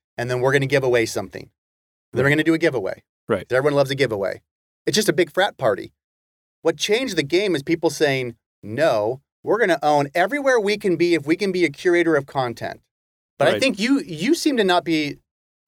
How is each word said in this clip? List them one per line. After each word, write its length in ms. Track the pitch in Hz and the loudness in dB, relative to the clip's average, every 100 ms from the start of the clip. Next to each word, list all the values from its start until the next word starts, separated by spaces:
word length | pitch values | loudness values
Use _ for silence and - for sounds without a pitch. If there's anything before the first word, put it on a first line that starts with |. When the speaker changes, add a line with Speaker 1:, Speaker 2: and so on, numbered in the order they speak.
| _ - | _ -8
Speaker 1:
And 120 | 120 | -4
then 100 | 123 | 0
we're 100 | 131 | 2
gonna 120 | 139 135 | 2 2
give 180 | 139 | 2
away 220 | 131 120 113 | 2 2 0
something. 460 | 113 95 - - _ _ _ _ _ _ | -4 -8 -12 -18 _ _ _ _ _ _
Then 100 | 120 | 0
we're 60 | 135 | 2
Speaker 2:
Right. 60 | 151 | 2
Speaker 1:
gonna 80 | 156 | 2
do 80 | |
a 40 | 165 | 0
giveaway." 460 | 165 127 95 - _ _ - | 0 -2 -6 -10 _ _ -4
Speaker 2:
Right. 180 | 101 - | -4 0
Speaker 1:
Everyone 240 | 127 143 143 | 0 2 2
loves 160 | 135 | 0
a 40 | 139 | 0
giveaway. 460 | 131 104 98 - _ _ _ _ - | -2 -2 -4 -6 _ _ _ _ -2
It's 100 | 208 | 0
just 140 | 214 | 2
a 40 | |
big 160 | 165 180 | 2 0
frat 260 | - 202 - | 0 -2 0
party. 340 | 123 98 - _ _ _ _ _ _ _ | -2 -2 -6 _ _ _ _ _ _ _
What 160 | 160 160 | -4 -2
changed 400 | - 220 262 165 | -2 -2 -2 -4
the 60 | |
game 300 | 143 170 208 156 | 0 0 0 -2
is 60 | |
people 280 | 143 165 165 | -2 -2 -2
saying, 480 | 151 151 135 123 113 _ _ | 0 0 0 -4 -10 _ _
"No, 580 | 104 117 156 113 107 135 _ _ | -10 -2 0 2 -2 -4 _ _
we're 160 | 135 208 | -4 0
gonna 180 | 208 160 | 0 2
own 240 | 151 147 143 170 | 2 2 2 0
everywhere 440 | 196 285 269 247 | 0 0 2 2
we 180 | 196 214 | 2 0
can 180 | 202 165 | 0 0
be 180 | 175 | 2
if 140 | 165 139 | 2 0
we 80 | 165 | -2
can 160 | 202 | 0
be 120 | 185 160 | 0 -2
a 40 | |
curator 460 | 143 185 175 170 151 | 0 0 2 2 0
of 100 | 139 | 0
content." 560 | 143 123 117 101 - _ _ _ _ _ - | -4 -4 -6 -10 -12 _ _ _ _ _ 0
But 120 | 147 | 0
I 20 | |
Speaker 2:
Right. 100 | 208 | 2
Speaker 1:
think 160 | 269 190 | 0 0
you, 220 | 233 277 | 0 0
you 340 | 175 151 214 | -2 -4 -2
seem 240 | 330 311 254 | 0 0 2
to 60 | |
not 200 | 190 180 175 | 2 2 0
be 320 | 156 147 139 _ _ _ _ | -2 -2 -8 _ _ _ _